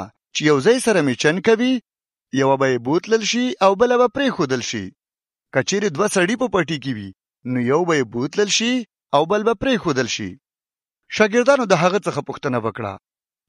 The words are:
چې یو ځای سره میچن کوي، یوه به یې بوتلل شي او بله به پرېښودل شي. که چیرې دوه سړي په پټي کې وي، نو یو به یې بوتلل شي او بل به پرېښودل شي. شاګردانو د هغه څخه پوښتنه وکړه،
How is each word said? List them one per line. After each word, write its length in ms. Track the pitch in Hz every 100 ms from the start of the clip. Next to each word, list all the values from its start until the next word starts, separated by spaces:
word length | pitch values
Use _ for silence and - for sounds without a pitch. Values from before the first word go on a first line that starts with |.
| 101 _ _
چې 100 | -
یو 160 | 147 143
ځای 200 | 160 254
سره 220 | 233 196
میچن 400 | 143 120 151 180
کوي، 320 | 220 220 254 254 - _ _ _ _
یوه 220 | 131 135 135
به 100 | 135
یې 120 | 123
بوتلل 440 | 117 170 208 226
شي 220 | 202 233 247 -
او 140 | 190 196
بله 220 | 247 240
به 100 | 247
پرېښودل 540 | 277 269 - 143 131
شي. 240 | - 110 92 - _ _ _ _ _
که 60 | 135
چیرې 300 | 131 196 202
دوه 180 | 143 202
سړي 280 | 196 180 240
په 120 | 247
پټي 300 | 185 147 151
کې 140 | 135
وي، 160 | 110 98 - _ _ 123
نو 140 | 127
یو 260 | 120 147 175
به 80 | 151
یې 80 |
بوتلل 440 | 117 120 147 - 208
شي 260 | - 226 254 226 _ _
او 120 | 143 160
بل 180 | 208
به 100 | 214
پرېښودل 540 | - 269 240 175 131 120
شي. 240 | - 98 95 _ _ _ _ _ _ -
شاګردانو 540 | - 214 233 247 277 220
د 80 |
هغه 260 | 175 180 196
څخه 220 | 175 139
پوښتنه 360 | 139 - 143 123
وکړه، 360 | 113 - 104 95 _ _ _ _